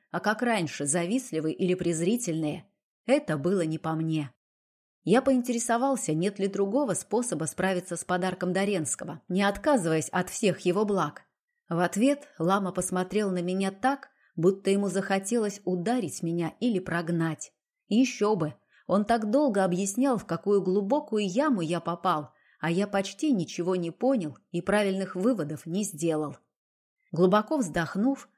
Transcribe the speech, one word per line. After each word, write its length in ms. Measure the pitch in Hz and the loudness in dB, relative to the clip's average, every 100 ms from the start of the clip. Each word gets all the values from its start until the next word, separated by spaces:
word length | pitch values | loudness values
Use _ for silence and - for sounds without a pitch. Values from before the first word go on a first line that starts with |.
| _ | _
а 100 | 170 | -4
как 220 | 208 214 | -2 -2
раньше 440 | 240 214 156 - 143 | 0 0 -2 -4 -2
завистливые 680 | 175 170 254 - 160 156 | -2 0 -2 -4 -4 -4
или 220 | - 185 180 | -2 0 0
презрительные. 920 | 170 160 170 240 185 160 151 160 - _ _ _ - | 0 0 0 0 -2 -2 -4 -6 -12 _ _ _ 0
Это 320 | 285 294 151 | 0 2 -2
было 240 | 160 196 | 0 0
не 160 | 160 160 | 0 -2
по 160 | 160 | -4
мне. 380 | 160 160 156 143 _ _ _ _ _ _ _ | -2 -2 -2 -4 _ _ _ _ _ _ _
Я 180 | - 233 | 4 4
поинтересовался, 920 | 269 254 240 233 - 233 269 262 - | 6 2 2 -2 0 2 2 0 0
нет 260 | 156 196 196 | 0 0 -2
ли 80 | 196 | -2
другого 480 | 196 196 247 269 170 | 0 0 2 0 -2
способа 500 | - 220 240 151 160 | -2 -2 -2 -4 -4
справиться 500 | - 185 180 180 170 | -2 0 0 -4 -8
с 80 | |
подарком 500 | - 180 185 185 185 | -4 -2 -2 -2 -2
Доренского, 680 | 180 202 190 147 - - 160 - | 0 0 -2 -2 -6 -8 -10 -4
не 160 | 185 | 0
отказываясь 640 | 202 202 311 269 165 160 - | 0 0 2 2 2 0 0
от 200 | 180 175 | -4 -4
всех 320 | - 202 - | 0 0 0
его 220 | 175 180 | 0 2
благ. 400 | 214 190 147 - _ _ _ _ - | 2 0 -2 -6 _ _ _ _ -4
В 80 | 170 | -2
ответ 480 | 175 196 262 285 - - | 0 2 2 2 -4 -2
лама 320 | 165 202 190 | 2 2 0
посмотрел 580 | 180 180 185 185 208 202 | -2 -2 -2 -2 0 0
на 140 | 180 | -2
меня 280 | 175 185 196 | -2 0 -2
так, 380 | 196 262 277 - _ _ - | 0 -2 -2 -8 _ _ 2
будто 360 | 170 196 196 | 2 2 2
ему 160 | 202 202 | 2 2
захотелось 760 | 180 190 196 196 233 208 202 | -2 0 -2 0 -2 -2 -4
ударить 600 | - 180 175 254 170 - | -4 -2 0 -2 -2 -4
меня 320 | 165 170 165 - | -2 -2 -4 -2
или 200 | 247 190 | -2 0
прогнать. 720 | 185 170 165 170 165 151 - _ _ _ - | -2 -4 0 0 0 -4 -10 _ _ _ 0
И 100 | 214 | 2
еще 380 | 254 - 208 202 | 2 2 0 2
бы, 200 | 156 - _ _ - | -2 -6 _ _ 0
он 180 | 208 208 | 0 2
так 240 | 226 214 | 0 2
долго 340 | 262 294 202 | 2 4 4
объяснял, 540 | 190 175 196 240 277 226 | 2 2 -2 0 0 0
в 80 | - | -2
какую 380 | 165 196 202 | -4 2 2
глубокую 640 | 175 196 196 285 294 214 196 | 4 0 2 0 0 -2 0
яму 340 | 202 302 208 | 0 2 2
я 180 | 160 170 | 0 -2
попал, 520 | 170 170 185 156 143 _ _ - | -4 -2 0 0 -4 _ _ -6
а 120 | 160 | -2
я 160 | 170 202 | 0 0
почти 440 | 202 196 - 311 | 0 -2 -2 0
ничего 440 | 220 160 - 175 185 | 0 -2 -4 -2 0
не 160 | 170 | -2
понял 460 | - 254 262 156 - _ | -2 0 0 -2 -10 _
и 100 | 175 | -4
правильных 540 | 175 208 202 190 190 180 | 0 2 2 -2 -4 0
выводов 500 | 214 220 151 151 165 | 0 0 -2 -6 -6
не 160 | 180 | -4
сделал. 540 | 202 143 165 156 151 - _ _ _ _ _ _ _ | -4 -2 -2 0 -4 -8 _ _ _ _ _ _ _
Глубоко 460 | 160 185 208 214 311 | 2 4 4 2 0
вздохнув, 720 | 180 170 160 190 247 277 - | 0 -2 -2 0 0 -2 -8